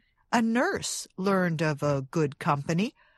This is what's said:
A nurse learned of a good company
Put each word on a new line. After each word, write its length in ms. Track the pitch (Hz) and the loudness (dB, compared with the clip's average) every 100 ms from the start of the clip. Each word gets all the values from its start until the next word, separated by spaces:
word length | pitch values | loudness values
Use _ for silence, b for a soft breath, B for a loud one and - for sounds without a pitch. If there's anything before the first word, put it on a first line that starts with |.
| _ _ - | _ _ -2
A 120 | 233 | 0
nurse 640 | 226 233 349 - - - - - | 2 2 0 -2 -6 -8 -10 -4
learned 460 | 190 190 180 160 | 0 2 2 0
of 180 | 160 147 | 0 0
a 220 | 147 139 | 0 0
good 340 | 135 170 147 - | -2 0 -2 -2
company 560 | 170 143 143 165 247 - b | 0 0 0 0 -2 -4 b